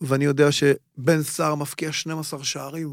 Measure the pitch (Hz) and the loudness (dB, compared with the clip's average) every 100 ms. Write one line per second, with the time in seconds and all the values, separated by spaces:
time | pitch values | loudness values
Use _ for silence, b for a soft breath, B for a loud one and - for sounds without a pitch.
0 | 135 135 143 139 147 143 143 135 _ - | -2 2 2 4 4 6 4 2 _ -2
1 | 131 160 151 - 156 151 143 - 156 147 | 2 2 0 -2 -2 -2 -6 -6 -6 -6
2 | 160 160 156 143 139 151 139 160 156 | -6 -8 -8 -6 -6 -6 -8 -8 -8